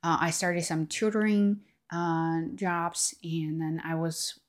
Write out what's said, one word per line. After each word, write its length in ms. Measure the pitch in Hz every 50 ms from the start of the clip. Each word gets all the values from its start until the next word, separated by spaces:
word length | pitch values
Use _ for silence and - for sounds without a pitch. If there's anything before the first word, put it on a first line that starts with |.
| -
Uh, 140 | 170 165 -
I 80 | 160 170
started 340 | 160 - - 180 175 170 165
some 240 | - 170 160 160 156
tutoring, 720 | - - - 214 214 220 214 214 208 208 202 202 202 202 - _ _ _ _ _
uh, 500 | - 170 175 170 165 165 165 165 165 165 165 165 -
jobs, 580 | - 196 180 175 170 165 170 170 - - - - - -
and 360 | 170 160 165 156 156 156 160
then 220 | 160 156 160 160 -
I 120 | 160 165
was 440 | 160 165 165 160 - - - - - _